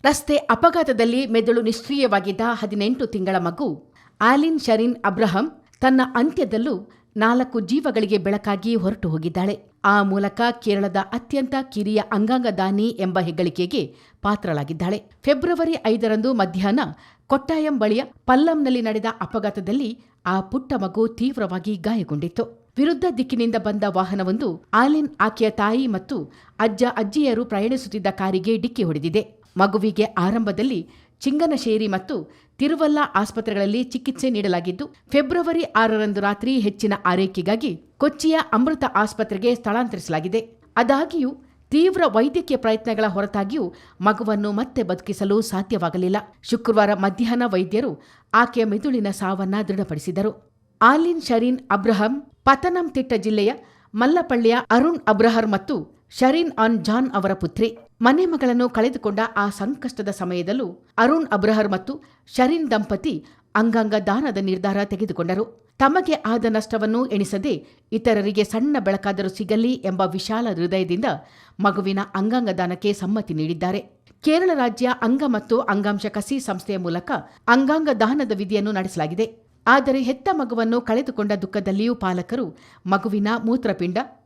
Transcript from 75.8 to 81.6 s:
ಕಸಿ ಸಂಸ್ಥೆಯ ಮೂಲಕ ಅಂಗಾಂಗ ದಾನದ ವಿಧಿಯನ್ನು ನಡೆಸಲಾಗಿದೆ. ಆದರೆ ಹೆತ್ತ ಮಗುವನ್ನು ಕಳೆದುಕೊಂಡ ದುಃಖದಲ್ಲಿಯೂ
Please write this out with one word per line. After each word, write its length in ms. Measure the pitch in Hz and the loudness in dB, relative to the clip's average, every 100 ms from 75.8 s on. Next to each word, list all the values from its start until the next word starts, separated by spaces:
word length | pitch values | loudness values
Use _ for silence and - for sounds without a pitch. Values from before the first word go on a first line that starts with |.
| 208 202 214 | 0 -2 -4
ಕಸಿ 320 | 208 202 277 | -6 -4 -4
ಸಂಸ್ಥೆಯ 380 | 254 185 - 196 | -4 -8 -4 -4
ಮೂಲಕ 320 | 175 170 170 160 - - - | -2 -4 -4 -8 -8 -10 2
ಅಂಗಾಂಗ 400 | 247 269 311 302 233 | 4 4 2 2 2
ದಾನದ 320 | 220 285 254 | 2 2 -2
ವಿಧಿಯನ್ನು 380 | 202 196 208 202 | -4 -2 0 0
ನಡೆಸಲಾಗಿದೆ. 540 | 202 185 170 156 175 143 - _ _ - | -2 -4 -4 -4 -2 -4 -6 _ _ 4
ಆದರೆ 360 | 269 269 269 | 4 4 0
ಹೆತ್ತ 260 | 247 262 - | -2 -2 -2
ಮಗುವನ್ನು 460 | 339 247 226 226 240 | -2 -2 -2 0 0
ಕಳೆದುಕೊಂಡ 520 | 240 226 277 - 208 | 0 -2 -2 -4 -2
ದುಃಖದಲ್ಲಿಯೂ 600 | 202 185 214 | -2 -2 -4